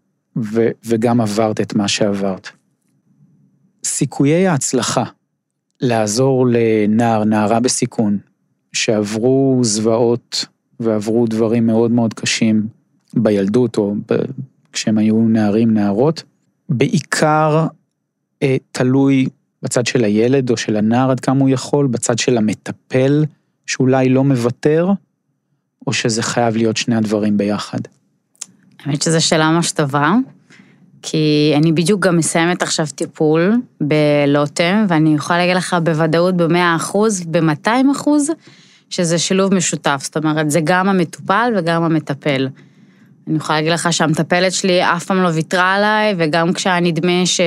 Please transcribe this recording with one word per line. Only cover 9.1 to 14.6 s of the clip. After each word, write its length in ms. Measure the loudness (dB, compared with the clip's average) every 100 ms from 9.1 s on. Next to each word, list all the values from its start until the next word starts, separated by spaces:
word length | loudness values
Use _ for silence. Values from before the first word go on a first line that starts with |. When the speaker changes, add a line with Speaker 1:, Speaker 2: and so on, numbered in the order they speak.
| -2 0 2 2 2
Speaker 1:
זוועות 840 | 0 0 0 2 2 0 -4 -10 -10 _ _ -6
ועברו 460 | -4 -2 0 0 0
דברים 400 | 0 0 0 2
מאוד 240 | 2 2
מאוד 240 | 2 0
קשים 520 | -4 -6 -2 0 0 -2 -10 _ _ _
בילדות, 600 | -2 0 2 0 0 0 0
או 180 | -2
ב-, 200 | -2 -4 -4 -4 -10 -16 _